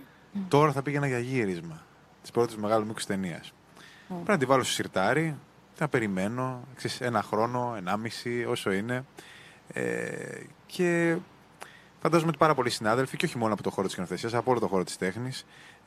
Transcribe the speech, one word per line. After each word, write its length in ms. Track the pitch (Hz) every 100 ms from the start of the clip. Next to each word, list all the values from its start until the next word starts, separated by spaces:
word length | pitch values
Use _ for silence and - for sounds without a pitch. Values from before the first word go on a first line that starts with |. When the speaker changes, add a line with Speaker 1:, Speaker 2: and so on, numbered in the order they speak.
| - - - 202 185
Speaker 1:
τώρα 240 | 143 151
θα 100 | 139
πήγαινα 260 | 135 143 139
για 120 | 123
γύρισμα 640 | 120 131 101 87 82 - - - - -
της 100 | -
πρώτης 240 | 120 120 110
μεγάλου 300 | 104 110 107
μήκους 200 | 110 -
ταινίας. 480 | 98 92 82 - - - - - - -
Speaker 2:
Ω. 60 |
Speaker 1:
Πρέπει 180 | 180 -
να 60 | 196
τη 80 | 127
βάλω 180 | 135
στο 100 | 113
σιρτάρι, 640 | - - - 98 135 160 139 - - - -
να 80 | 151
περιμένω, 760 | 131 110 92 98 123 127 127 127 127
ξέρεις, 260 | 120 -
ένα 200 | 123 110
χρόνο, 520 | - 107 117 123 123 113
ενάμιση, 680 | 90 104 110 - 123 120 117
όσο 220 | 120 107
είναι. 340 | 95 113 127 131 - - - - - -
Ε, 440 | - 60 58 58 - - - - - -
και 520 | - 175 170 170 165 - - - - - - - -
φαντάζομαι 280 | 165 165 160
ότι 80 | 160
πάρα 180 | 160 135
πολλοί 140 | 120
συνάδελφοι, 480 | - 107 120 131 -
και 80 | 180
όχι 120 | 120
μόνο 160 | 110
από 100 | 104
το 60 | 98
χώρο 140 | -
της 80 | 95
σκηνοθεσίας, 420 | - 87 90 113
από 180 | 120 120
όλο 80 | 120
το 80 | 98
χώρο 160 | 95
της 140 | 87 -
τέχνης, 480 | 95 110 123 131 - - - -